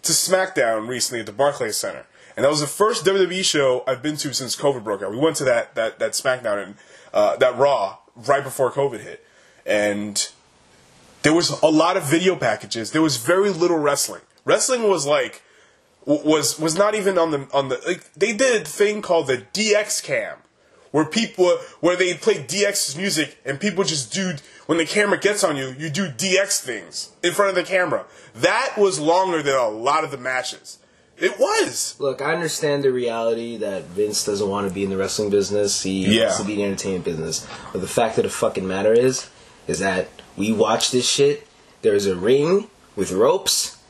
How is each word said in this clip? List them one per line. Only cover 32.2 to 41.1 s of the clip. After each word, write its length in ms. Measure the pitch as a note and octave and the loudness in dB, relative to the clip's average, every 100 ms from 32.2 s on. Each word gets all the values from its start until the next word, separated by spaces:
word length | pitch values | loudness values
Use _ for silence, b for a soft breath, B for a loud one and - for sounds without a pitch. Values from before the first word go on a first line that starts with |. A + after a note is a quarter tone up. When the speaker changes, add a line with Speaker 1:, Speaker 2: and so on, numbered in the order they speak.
Speaker 2:
I 100 | C#3+ | -2
understand 500 | E3+ E3 - D3+ C#3+ | -2 -2 -2 0 2
the 100 | C#3 | 2
reality 680 | B2+ A#2+ A2+ A2+ A#2 A#2 A2+ | 2 -2 0 0 -2 -4 -6
that 260 | G#2 F#2+ | -6 -6
Vince 400 | D#2 F2+ G#2 G#2 | -8 -2 -2 0
doesn't 240 | - G2+ G#2 | -2 -2 -2
wanna 220 | G2 G2+ | -2 -2
be 140 | F#2 | -2
in 40 | G2 | -2
the 60 | F#2+ | -2
wrestling 320 | F#2+ - G#2 | -2 -2 2
business. 540 | G2+ F#2+ G#2 G2+ - | 2 2 0 0 0
He 340 | F#2+ F#2+ F#2+ A2+ | -2 0 2 4
Speaker 1:
Yeah. 80 | |
Speaker 2:
wants 140 | A2 - | 4 0
to 60 | |
be 100 | G2+ | -2
in 40 | G#2+ | -2
the 40 | |
entertainment 400 | G2+ F#2+ G2+ F#2 | -2 -4 -4 -4
business. 420 | E2+ D#2+ D#2+ D#2+ B B B | -4 -4 -6 -6 B B B
But 100 | G2 | -8
the 40 | F2+ | -2
fact 280 | - A2+ A2 | 0 0 0
of 80 | |
the 60 | G2 | -2
fucking 360 | - A#2 G#2 F#2 | 0 -2 -2 -6
matter 280 | F#2+ G#2+ | 0 4
is, 340 | A#2 B2+ B2+ - B B B - | 4 4 0 -8 B B B -8
is 120 | - | -2
that 280 | G2 F#2 - - - - | -2 -2 -4 -10 -20 -6
we 120 | G2+ | -2
watch 400 | G#2+ G#2+ A2 - | 2 2 2 0
this 140 | B2+ | 0
shit. 400 | A#2+ | 0